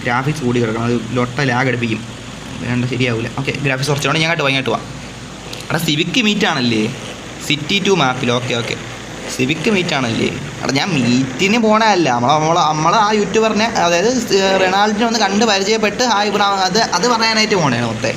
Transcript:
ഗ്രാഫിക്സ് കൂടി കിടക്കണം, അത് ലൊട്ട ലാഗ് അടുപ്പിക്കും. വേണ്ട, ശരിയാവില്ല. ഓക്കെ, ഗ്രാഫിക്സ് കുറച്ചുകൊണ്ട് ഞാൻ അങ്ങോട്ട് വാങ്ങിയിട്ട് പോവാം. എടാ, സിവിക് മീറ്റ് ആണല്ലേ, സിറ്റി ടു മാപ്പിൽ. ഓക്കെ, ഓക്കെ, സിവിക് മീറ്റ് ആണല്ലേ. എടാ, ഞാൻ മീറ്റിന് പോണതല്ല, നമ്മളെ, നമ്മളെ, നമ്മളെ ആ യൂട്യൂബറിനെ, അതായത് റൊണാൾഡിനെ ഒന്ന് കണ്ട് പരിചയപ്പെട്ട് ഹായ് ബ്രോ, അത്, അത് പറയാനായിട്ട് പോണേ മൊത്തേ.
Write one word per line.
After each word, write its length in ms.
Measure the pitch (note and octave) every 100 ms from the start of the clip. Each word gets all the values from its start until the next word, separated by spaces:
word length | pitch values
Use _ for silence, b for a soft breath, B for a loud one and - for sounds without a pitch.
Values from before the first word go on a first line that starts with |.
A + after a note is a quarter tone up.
ഗ്രാഫിക്സ് 400 | B2 A#2+ C3+ D#3 B2
കൂടി 120 | A#2+
കിടക്കണം, 220 | A#2 A2+ A#2
അത് 60 | A#2+ A#2 B2
ലൊട്ട 200 | B2 C#3 C#3
ലാഗ് 180 | B2 C3
അടുപ്പിക്കും. 280 | A#2+ A#2+ G#2+ - - - - - -
വേണ്ട, 240 | A#2 B2 B2+
ശരിയാവില്ല. 360 | A#2+ B2+ A2+ A#2 -
ഓക്കെ, 120 | C#3 B2+ C3+
ഗ്രാഫിക്സ് 260 | C3 C#3
കുറച്ചുകൊണ്ട് 280 | C#3+ C#3 D#3
ഞാൻ 60 | D#3+
അങ്ങോട്ട് 160 | E3 C#3
വാങ്ങിയിട്ട് 240 | C3+ A#2+
പോവാം. 140 | G#2+ - - - - - - - - -
എടാ, 120 | D#3 D#3+
സിവിക് 320 | D3+ F3 G#3+ G#3+
മീറ്റ് 180 | G#3 G3+
ആണല്ലേ, 320 | D#3 A#2+ A2+ G#2+ - - - - - -
സിറ്റി 280 | D3 - G3 G3
ടു 60 | F#3+
മാപ്പിൽ. 300 | C3+ B2 B2 A#2+
ഓക്കെ, 140 | B2 A#2+
ഓക്കെ, 140 | A2+ - - - - - - -
സിവിക് 340 | B2+ D#3+ A3+ G3+
മീറ്റ് 180 | F3 D3
ആണല്ലേ. 320 | B2 A2 - - - -
എടാ, 100 | - C3+
ഞാൻ 100 | F#3 D#3
മീറ്റിന് 640 | A#2+ B2 C3 - F#3+ A#3 G#3+
പോണതല്ല, 420 | G#3+ A3+ F#3+ D3+ A#2+
നമ്മളെ, 180 | A#2+ D3+
നമ്മളെ, 220 | D#3 E3+ D3+
നമ്മളെ 260 | D#3 D#3+ G#3+ G#3
ആ 20 | G#3+
യൂട്യൂബറിനെ, 480 | G3+ A3 A3 G3+ A3+ A3+ F3
അതായത് 240 | E3+ G#3 B3+ A3+ G3 F#3+ F#3+
റൊണാൾഡിനെ 440 | F#3 F#3+ G#3+ G#3 A#3
ഒന്ന് 100 | A3 G3+
കണ്ട് 200 | G3+ A#3
പരിചയപ്പെട്ട് 520 | G3 G3 A3 G#3 - B3
ഹായ് 200 | G3+ G#3 G3+
ബ്രോ, 120 | G3+ G3 F#3
അത്, 100 | F#3 A3+ F3+
അത് 80 | A#3+
പറയാനായിട്ട് 440 | A3+ A3+ A3 G#3+ G3+
പോണേ 180 | D3 A#2+ A#2+
മൊത്തേ. 220 | A2+ A#2